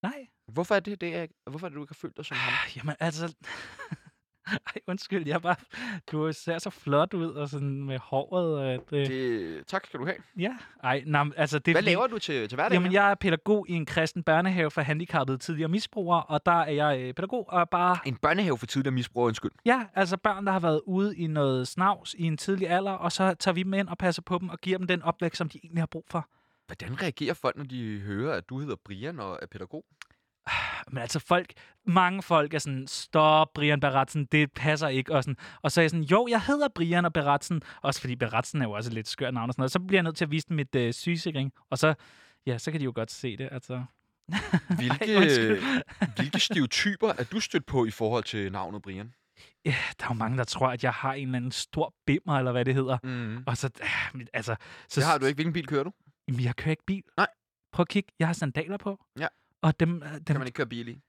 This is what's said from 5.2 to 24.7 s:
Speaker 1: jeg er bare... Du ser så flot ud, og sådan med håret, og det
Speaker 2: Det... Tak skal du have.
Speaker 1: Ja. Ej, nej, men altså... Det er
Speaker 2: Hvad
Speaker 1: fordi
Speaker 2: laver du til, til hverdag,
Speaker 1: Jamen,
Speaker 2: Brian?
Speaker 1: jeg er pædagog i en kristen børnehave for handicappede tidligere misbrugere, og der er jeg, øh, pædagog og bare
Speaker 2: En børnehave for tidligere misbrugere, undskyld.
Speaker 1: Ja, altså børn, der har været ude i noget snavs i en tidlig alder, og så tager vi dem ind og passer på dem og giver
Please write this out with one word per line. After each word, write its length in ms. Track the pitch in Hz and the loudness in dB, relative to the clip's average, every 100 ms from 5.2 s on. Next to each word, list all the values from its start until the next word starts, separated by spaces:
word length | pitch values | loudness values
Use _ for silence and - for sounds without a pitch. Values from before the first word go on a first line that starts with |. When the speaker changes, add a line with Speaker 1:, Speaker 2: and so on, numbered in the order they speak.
| 151 | -2
Speaker 1:
jeg 80 | |
er 40 | 160 | -2
bare... 180 | 170 180 - - 247 196 - | 0 -2 -4 -12 -8 -10 -6
Du 200 | 156 156 | -2 -2
ser 260 | 156 - 165 | -4 -6 -6
så 120 | 202 | -6
flot 440 | - - 143 185 | -8 2 4 4
ud, 160 | 190 165 | 0 -4
og 180 | 147 143 | -4 -6
sådan 340 | 143 139 135 | -4 -4 -4
med 140 | 139 131 | -6 -8
håret, 600 | - 135 139 185 170 151 | -2 -2 0 0 0 0
og 320 | 135 127 - | -2 -4 -2
det 180 | 147 135 | -2 0
Speaker 2:
Det... 580 | 131 131 113 85 80 69 | 0 0 -2 -2 -8 -6
Tak 200 | 190 - | -8 -6
skal 140 | - | -8
du 40 | |
have. 120 | 135 - - - | -6 -6 -10 -4
Speaker 1:
Ja. 180 | 185 247 - - | -4 -4 -14 -6
Ej, 200 | 131 135 139 | 0 0 2
nej, 180 | 151 | 0
men 80 | 147 147 | 0 0
altså... 220 | 147 147 | 0 2
Det 120 | 147 | 4
er 40 | |
Speaker 2:
Hvad 80 | 165 | 4
Speaker 1:
fordi 80 | 208 | 4
Speaker 2:
laver 120 | 180 247 | 4 2
du 120 | 220 | -2
til, 300 | - 139 107 | -2 -2 -2
til 80 | 127 | 0
hverdag, 180 | 190 | 4
Speaker 1:
Jamen, 160 | 180 180 | 4 6
Speaker 2:
Brian? 120 | 190 | 6
Speaker 1:
jeg 60 | 202 | 6
er 40 | |
pædagog 540 | 202 190 165 - 208 185 | 4 2 2 4 2 2
i 40 | |
en 140 | 175 151 | -2 0
kristen 360 | - 160 - | 0 0 0
børnehave 480 | 170 160 185 180 156 | 2 4 4 2 0
for 100 | - | 0
handicappede 580 | 139 151 170 165 135 135 | 0 -2 0 0 0 -2
tidligere 300 | - 156 156 | -2 -2 0
misbrugere, 540 | 185 - - 175 170 | 0 -2 -6 2 2
og 240 | - 151 - | 2 0 4
der 60 | 170 | 4
er 100 | 156 | 4
jeg, 300 | 147 147 135 | 2 2 2
øh, 140 | 127 | -2
pædagog 340 | 127 190 254 202 | -6 -4 -4 0
og 220 | 180 170 | 2 2
bare 280 | 175 180 180 139 | 4 4 2 0
Speaker 2:
En 100 | 123 | 0
børnehave 420 | 151 170 190 127 | 4 4 2 0
for 80 | 120 | 0
tidligere 280 | 135 135 | 0 2
misbrugere, 320 | 131 120 - 120 | 0 -2 2 2
undskyld. 240 | 110 110 _ | 2 -4 _
Speaker 1:
Ja, 220 | 233 254 220 | 2 2 2
altså 220 | - 190 190 | 0 0 2
børn, 300 | 214 196 202 | 0 0 0
der 60 | |
har 80 | 190 | 2
været 200 | 170 156 170 | 4 2 2
ude 300 | 185 202 170 | 0 0 0
i 100 | 165 | -2
noget 420 | 156 139 131 127 | 2 2 2 -2
snavs 460 | - 185 202 - - | 2 2 2 -6 -4
i 40 | |
en 140 | 165 156 | -2 -2
tidlig 320 | - 196 185 | -2 -2 2
alder, 240 | 175 196 | 2 0
og 200 | 190 175 | -2 -4
så 220 | - 190 | 2 2
tager 180 | 175 - | 2 0
vi 80 | 175 | 0
dem 120 | 185 | 0
ind 140 | 196 190 | 0 -2
og 100 | 170 | 0
passer 240 | 185 165 | 0 -2
på 160 | - 180 | -2 -4
dem 100 | 180 | -4
og 100 | 170 | -8
giver 180 | - | -2